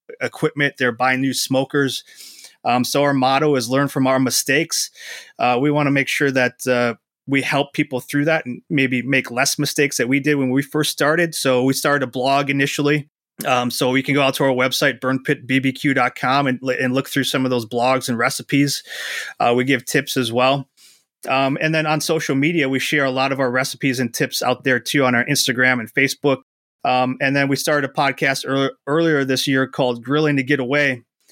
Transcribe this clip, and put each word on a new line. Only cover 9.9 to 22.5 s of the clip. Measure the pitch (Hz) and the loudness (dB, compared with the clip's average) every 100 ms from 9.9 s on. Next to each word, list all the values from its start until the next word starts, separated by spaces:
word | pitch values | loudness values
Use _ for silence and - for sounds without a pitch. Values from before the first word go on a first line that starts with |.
| - | 0
that | 120 | 0
we | 139 | 0
did | 139 | 0
when | 143 131 | 0 2
we | 131 | 0
first | 139 151 151 | 0 -2 -2
started. | - 147 165 170 | 0 0 2 0
So | - 135 127 | 0 0 2
we | 131 | 2
started | 135 151 143 127 | 0 0 0 -2
a | |
blog | 127 131 139 139 | -2 0 0 0
initially. | 139 139 - 143 151 147 _ _ - 170 | 0 0 0 0 0 -4 _ _ -8 0
Um, | 123 123 | 0 0
so | - 127 131 | 0 0 0
you | |
can | 131 | 0
go | 143 | 0
out | 139 | 0
to | - | 2
our | 139 | 0
website, | 127 131 - 147 117 | 2 0 0 0 0
burnpit | 131 131 - 139 120 | -4 -2 -2 -4 0
B | 131 | 0
B | 131 | 0
Q | 127 147 | -2 -2
dot | 131 123 | 0 0
com, | - 127 139 139 | -2 0 2 0
and, | 127 | -2
and | 131 127 127 | -4 -2 0
look | 131 135 | 0 0
through | 143 | -2
some | 123 135 | -2 -2
of | 131 | 0
those | 123 113 | -2 -2
blogs | 120 127 131 - | 0 2 0 -2
and | 117 | -2
recipes. | 127 - - 139 143 - - - - - - - | -2 -2 -2 0 0 -2 -10 -12 -8 -8 -10 -2
Uh, | 120 123 | 2 2
we | |
give | 127 127 | 2 0
tips | - 139 135 135 | 0 -2 0 -4
as | 113 | -2
well. | 117 127 139 131 _ - _ _ _ - | 0 2 0 -4 _ -20 _ _ _ -4
Um, | 135 135 143 | 0 0 0
and | 160 | 0
then | 160 | 0
on | 156 156 | 0 -2
social | - 160 - 135 | 0 -2 0 0
media, | 147 | 0